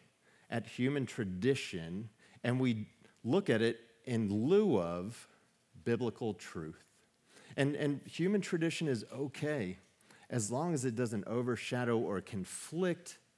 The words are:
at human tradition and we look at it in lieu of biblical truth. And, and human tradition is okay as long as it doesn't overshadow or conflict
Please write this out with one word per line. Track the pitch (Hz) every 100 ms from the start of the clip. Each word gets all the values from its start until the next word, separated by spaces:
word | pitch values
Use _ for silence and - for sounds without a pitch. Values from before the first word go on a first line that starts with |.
| _ _ _ _ -
at | 113 -
human | - 127 143 123
tradition | - 98 90 123 131 - 90 82 95 113 - - -
and | 123 127
we | 127 110 104 - - _
look | 113 185 196
at | 110
it | 113 - - _ -
in | 113 101 104 131
lieu | 202 208 104
of | 85 87 101 - - _ _ _ _ - 120
biblical | 117 120 - 113
truth. | 95 - 90 78 - - _ _ _ _ - - -
And, | 139 147
and | 147 139 -
human | - 180 208
tradition | - 170 165 - 160
is | 113 -
okay | 120 143 - 147 147 92 95 - _ - - -
as | 123 104
long | 123 175
as | 147
it | 131 113
doesn't | 117 110 -
overshadow | 120 123 113 - 123 120 113
or | 85 95
conflict | - 101 90 - - 160 180 170 - - _